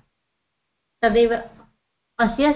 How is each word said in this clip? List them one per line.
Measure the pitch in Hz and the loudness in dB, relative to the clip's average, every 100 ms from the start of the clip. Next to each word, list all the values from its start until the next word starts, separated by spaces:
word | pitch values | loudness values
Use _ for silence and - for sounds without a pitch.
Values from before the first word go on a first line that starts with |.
| _ _ _ _ _ _ _ _ _ - | _ _ _ _ _ _ _ _ _ -4
तदेव | 233 226 233 233 - - - _ _ _ _ - | -2 2 0 -2 -10 -20 -20 _ _ _ _ -4
अस्य | 226 - 294 | -2 0 0